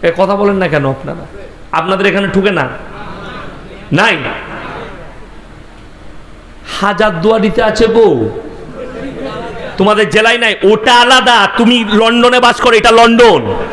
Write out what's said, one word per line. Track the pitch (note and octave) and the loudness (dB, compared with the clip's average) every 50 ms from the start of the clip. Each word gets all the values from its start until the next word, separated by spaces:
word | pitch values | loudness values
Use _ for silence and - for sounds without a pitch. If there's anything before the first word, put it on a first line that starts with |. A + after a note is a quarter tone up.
| - | 0
এ, | E3+ E3 - | -2 0 0
কথা | F#3+ F#3 G3+ | 0 0 2
বলেন | G3 G#3 G3+ G3+ | 0 2 0 2
না | F#3+ F#3 E3 | 0 0 0
কেন | C#3+ D3+ C#3 C3+ | 0 0 0 -2
আপনারা? | C3+ - - C#3 E3 E3+ D3 C3+ - - F#2+ - - - - - | -4 -4 -8 -12 -12 -12 -12 -16 -16 -16 -16 -16 -18 -20 -16 -6
আপনাদের | - D#3 E3 F#3 F#3+ F#3+ F#3+ | -4 -4 -2 -2 -2 0 0
এখানে | G3+ F3 G3 G3+ F#3+ - | 0 0 0 -2 0 0
ঠুকে | F#3 F#3+ G#3 | 0 0 0
না? | G3 E3 C3+ B2+ B2+ - - - - - - - - - - - - - - - - - - - - - - - | 0 0 -4 -4 -6 -12 -14 -16 -16 -14 -14 -14 -14 -14 -14 -14 -14 -14 -14 -14 -16 -16 -18 -18 -18 -18 -8 -4
নাই? | - D3+ G3+ A3+ G3 D3+ C3 A2+ - - - - - - - - - - - - - - - - - - - - - - - - - - - - - - - - - - - - - - - - - - - - - - - - - - | 0 0 2 2 0 -2 -4 -8 -10 -10 -12 -14 -14 -14 -14 -14 -14 -14 -14 -14 -16 -16 -18 -18 -18 -18 -20 -20 -20 -20 -20 -20 -20 -20 -20 -20 -20 -20 -20 -20 -20 -20 -18 -18 -18 -18 -18 -18 -20 -20 -20 -20 -20 -20 -16 -12 -10 -6
হাজারদুয়ারিতে | - G3+ G#3 E3+ G#3+ G#3+ F#3 E3 D#3+ G#3+ A3+ A3 F#3+ A3 - - A3+ | -4 -4 -2 0 0 -2 0 0 0 0 2 2 2 0 0 0 0
আছে | G#3+ - - A#3+ A3 | 0 2 2 2 2
বউ, | A3+ A3+ A3+ G3 D3+ B2 A2 - - - - - - - - - - - - - - - C4+ C#4+ - - C4+ - - - - - - - - - - - | 4 4 4 4 4 2 -2 -4 -6 -8 -12 -12 -14 -16 -16 -16 -14 -14 -14 -14 -12 -12 -12 -12 -10 -10 -10 -10 -10 -10 -12 -12 -12 -12 -12 -12 -4 -2
তোমাদের | F#3+ G#3 G#3+ G#3+ G#3+ F3+ | 0 0 2 2 0 0
জেলায় | - G#3+ A3 A3+ A#3 A#3+ | 0 2 2 2 2 2
নাই, | A#3 A3 G3+ - - | 0 -2 -2 2 2
ওটা | F#3+ G#3+ G#3+ G#3+ - A#3+ | 2 2 4 2 2 4
আলাদা। | A#3+ A#3+ A#3+ C4 B3+ A3+ B3 A#3+ A3+ G3+ - - - | 4 4 6 4 4 4 4 4 4 2 2 2 2
তুমি | A#3 G#3+ B3 A#3+ A3+ G3+ G#3 | 2 4 4 2 0 2 2
লন্ডনে | G#3 A3 A3+ A#3 A#3+ A#3 B3 B3 B3 | 2 2 4 2 4 4 4 4 4
বাস | B3 - - - | 4 4 2 2
করো, | - A#3+ A3+ | 2 2 2
এটা | A3 - A#3 | 4 4 6
লন্ডন | A3+ A3+ A#3 A#3 A#3 A3+ A#3+ A#3 F#3+ D3 A#2 G#2 F#2+ E2+ - - | 6 6 6 6 6 6 6 6 6 4 2 -2 -4 -4 -6 -8